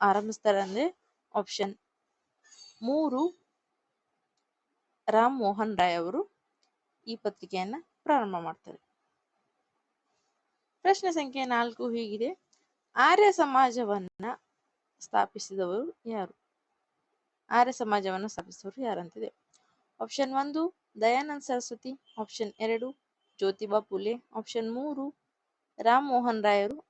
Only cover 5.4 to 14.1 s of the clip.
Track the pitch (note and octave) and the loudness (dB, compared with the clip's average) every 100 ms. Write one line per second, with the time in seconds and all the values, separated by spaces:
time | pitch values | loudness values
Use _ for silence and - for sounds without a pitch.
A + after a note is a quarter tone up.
5.4 | G3+ G3+ A3 F#3+ F3+ E3+ E3+ C4 G#4 _ | 0 0 -2 2 2 2 -2 -4 -6 _
6.4 | _ _ _ _ _ _ - A3+ G#3 G3+ | _ _ _ _ _ _ -14 -8 -6 -8
7.4 | F3 F#3 F#3+ C#4+ - _ - C#4+ G#3 F3+ | -8 -6 -4 -8 -12 _ 0 2 2 -4
8.4 | E3 E3 - - _ _ _ _ _ _ | -6 -10 -16 -20 _ _ _ _ _ _
9.4 | _ _ _ _ _ _ _ _ _ _ | _ _ _ _ _ _ _ _ _ _
10.4 | _ _ _ _ F4+ G4 F#4+ E4 C#4 C4+ | _ _ _ _ 0 2 2 -2 -4 -4
11.4 | B3+ A#3+ A#3+ A3+ A#3+ A#3 A3 G#3 B3 F#4 | 0 0 0 -2 -4 -4 -4 -4 -4 -6
12.4 | _ _ _ _ _ A#3 C#4+ F#4 G#4 F#4 | _ _ _ _ _ 2 6 8 6 6
13.4 | D4 C4 B3+ A#3 G#3+ G3+ F#3 | 4 4 4 2 -2 -2 -4